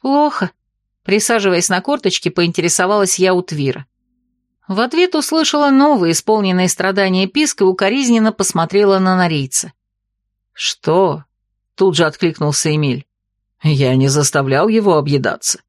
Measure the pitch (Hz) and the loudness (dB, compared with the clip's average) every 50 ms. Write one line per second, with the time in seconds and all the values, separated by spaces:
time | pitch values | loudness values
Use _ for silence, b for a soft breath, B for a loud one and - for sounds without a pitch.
0 | - 269 277 285 302 294 294 - 190 175 _ _ _ _ _ _ _ _ _ _ | -2 0 0 2 0 0 -2 -4 -6 -6 _ _ _ _ _ _ _ _ _ _
1 | _ - 190 214 202 - 233 220 196 196 180 170 170 - 190 180 - - 294 285 | _ -2 -2 -2 0 0 0 0 2 0 0 0 0 0 -2 -4 -2 -4 -4 -2
2 | - 190 - - - 175 - 180 175 170 160 - 160 170 - - 180 185 208 208 | -2 -4 -4 -2 -6 -4 -2 0 -2 0 -2 -2 -2 -2 0 0 0 0 2 0
3 | 196 185 - - 185 185 185 180 180 - 160 147 139 135 127 - 135 _ _ _ | 0 0 0 0 0 2 2 0 -2 -4 -6 -4 -4 -4 -4 -6 -12 _ _ _
4 | _ _ _ _ _ _ _ _ _ _ _ _ _ - 190 202 240 247 320 330 | _ _ _ _ _ _ _ _ _ _ _ _ _ -6 -4 -2 -2 -2 2 0
5 | 359 359 - 311 277 - 311 320 311 - - 294 294 285 269 269 285 302 294 214 | 0 2 0 -2 -2 0 0 0 0 0 0 2 2 4 4 4 4 4 4 2
6 | 175 165 165 160 - - 220 220 202 190 180 180 185 180 - - 180 190 190 202 | 2 0 0 -2 0 0 0 0 0 0 0 0 0 0 -2 -2 -2 -2 0 0
7 | 196 190 185 185 190 185 _ - - - - - 202 185 185 - 196 190 226 277 | 0 0 0 0 -2 -2 _ -2 -2 -2 0 0 0 0 2 2 0 0 0 0
8 | 269 240 233 226 220 220 220 - 190 - - 185 165 160 190 202 208 196 196 190 | 2 2 2 4 2 0 0 -2 -6 -4 -2 -4 -4 0 0 2 2 4 2 2
9 | 190 185 185 185 180 170 160 143 135 131 - - - 165 _ _ _ _ _ _ | 2 0 2 0 0 0 0 -4 -4 -4 -6 -8 -8 -8 _ _ _ _ _ _
10 | _ _ _ _ _ _ _ _ _ _ _ - - - - _ - - 156 185 | _ _ _ _ _ _ _ _ _ _ _ -8 -8 -8 -8 _ -4 0 0 2
11 | 196 170 147 156 143 _ _ _ _ _ _ _ _ _ _ - 185 190 165 151 | 2 0 -2 -6 -12 _ _ _ _ _ _ _ _ _ _ 0 0 2 2 2
12 | 170 151 151 - - 170 156 - 147 147 143 - - 160 151 151 151 139 123 135 | 0 0 0 -2 -4 -4 -2 -2 -4 -2 -2 -2 -2 0 0 0 0 -2 -4 -4
13 | - _ _ _ _ _ _ _ _ _ _ _ - 156 151 135 139 127 131 131 | -8 _ _ _ _ _ _ _ _ _ _ _ 0 0 2 2 2 2 2 2
14 | 135 139 135 151 143 - - 143 139 135 135 143 180 220 220 226 208 202 170 151 | 2 2 2 0 0 0 0 -2 0 0 0 0 2 2 2 2 2 2 2 2
15 | 139 143 143 139 104 104 - - - - - - _ | 2 0 -2 0 0 -2 -6 -4 -6 -6 -6 -6 _